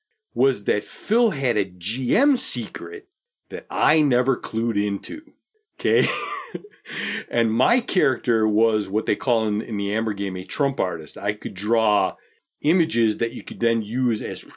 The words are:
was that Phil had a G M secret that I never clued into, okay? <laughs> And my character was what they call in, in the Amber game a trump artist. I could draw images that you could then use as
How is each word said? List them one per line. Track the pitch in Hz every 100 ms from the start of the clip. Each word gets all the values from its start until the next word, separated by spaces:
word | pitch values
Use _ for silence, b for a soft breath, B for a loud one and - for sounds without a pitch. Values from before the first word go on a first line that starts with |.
| _ _ _ 113
was | 135 117 104
that | 104 -
Phil | - - 226 233
had | 147 135 107
a | 95
G | 90 87 117 127 175
M | 285 262
secret | - 123 107 - 85 87 - _ _ _ _
that | 92 -
I | 92 127 160
never | 147 123 127 123
clued | - 113 117 104
into, | 104 101 - 80 - - _ _ _ -
okay? | 110 113 131
<laughs> | - - - - - - B B B B B -
And | 123 117
my | 113 131 254
character | - 185 147 120 - 113 110
was | 107 113 107 95
what | 104 110
they | 104
call | - 113 110
in, | 104
in | - 104
the | 101
Amber | 107 113
game | 98 98 92
a | 90
trump | - 139 -
artist. | 92 85 78 -
I | 101
could | 107 117
draw | 92 104 117 110 104 92 b b b _ _
images | 143 180 160 117 113 107
that | 117
you | 123
could | - 101
then | 117 117
use | 104 120 127 110
as | 117 92 -